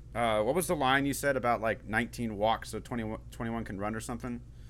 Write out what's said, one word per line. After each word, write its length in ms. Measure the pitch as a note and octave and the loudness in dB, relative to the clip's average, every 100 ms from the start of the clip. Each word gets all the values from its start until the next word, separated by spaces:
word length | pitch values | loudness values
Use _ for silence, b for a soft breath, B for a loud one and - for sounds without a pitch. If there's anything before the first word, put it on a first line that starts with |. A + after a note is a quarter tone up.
| - | -8
uh, 280 | A2 A#2 G#2+ | 0 2 4
what 120 | G#2+ | 4
was 120 | E3 D#3 | 2 2
the 100 | E3 | 2
line 300 | C3 C3+ C#3+ | 6 6 4
you 80 | |
said 200 | C3 C#3+ C3 | 2 2 2
about, 260 | A#2+ A2 | 2 2
like, 240 | A2 G#2 - | 2 0 0
nineteen 500 | A2 A#2 - A#2 G2+ | 0 0 -2 -4 2
walks 320 | A2 A2 - | 2 2 -2
so 100 | A2 | -8
twenty-one, 400 | - A#2+ A2 A2 - | -6 -4 -4 -6 -10
twenty-one 340 | - A2+ A2+ | -6 -4 -4
can 140 | G#2+ G2 | -4 -4
run 160 | G#2 | -4
or 60 | A2 | -4
something? 420 | - A#2 B2 A#2+ - b | -6 -6 -6 -8 -10 b